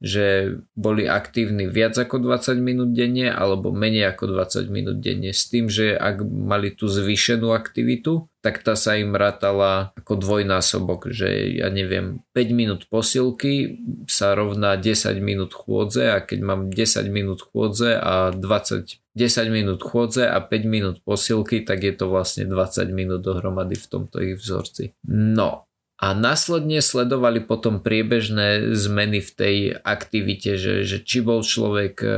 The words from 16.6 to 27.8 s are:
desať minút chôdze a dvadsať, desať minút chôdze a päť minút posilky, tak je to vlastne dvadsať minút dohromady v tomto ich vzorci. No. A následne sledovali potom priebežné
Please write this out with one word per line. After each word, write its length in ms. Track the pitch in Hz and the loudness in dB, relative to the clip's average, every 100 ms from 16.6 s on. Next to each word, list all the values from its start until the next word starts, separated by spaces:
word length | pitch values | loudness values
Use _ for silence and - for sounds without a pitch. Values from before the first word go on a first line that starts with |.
| 95 | -2
desať 320 | 95 110 104 101 | 0 0 2 0
minút 320 | 101 98 92 - | -2 -2 -4 -6
chôdze 480 | 113 110 104 120 | -2 0 2 2
a 400 | 113 87 92 92 | 2 2 2 0
dvadsať, 640 | 92 95 107 - 101 90 - _ | -2 0 0 0 -4 -6 -16 _
desať 400 | 110 117 120 113 | 0 0 2 0
minút 320 | 110 101 92 - | 0 0 -2 -2
chôdze 400 | 120 117 123 120 | 0 2 2 2
a 160 | 98 | 0
päť 240 | 95 113 110 | 0 -2 0
minút 400 | 110 95 90 - | 0 -2 -4 -2
posilky, 560 | 101 - 110 104 113 | -2 2 0 0 -2
tak 240 | 110 98 98 | -2 -2 -2
je 80 | |
to 160 | 92 95 | -2 0
vlastne 400 | 92 - - 98 | 0 0 -4 -2
dvadsať 400 | 92 92 - 92 | 0 0 0 -2
minút 320 | 95 92 92 | -2 -2 -4
dohromady 560 | 95 90 95 95 92 95 | -2 -4 -4 -4 -4 -6
v 80 | - | -8
tomto 320 | 95 98 90 95 | -8 -6 -6 -6
ich 160 | 95 | -6
vzorci. 560 | 110 95 - - 104 _ - | -6 -6 -6 -8 -10 _ -2
No. 640 | 107 107 110 95 - _ _ _ - | 2 4 4 2 -2 _ _ _ -4
A 160 | 98 98 | 0 2
následne 640 | 117 160 - 170 151 156 | 2 2 2 0 0 2
sledovali 640 | - 131 120 135 123 117 113 | 2 2 2 2 2 2 0
potom 320 | 113 117 | 0 0
priebežné 960 | 101 | 0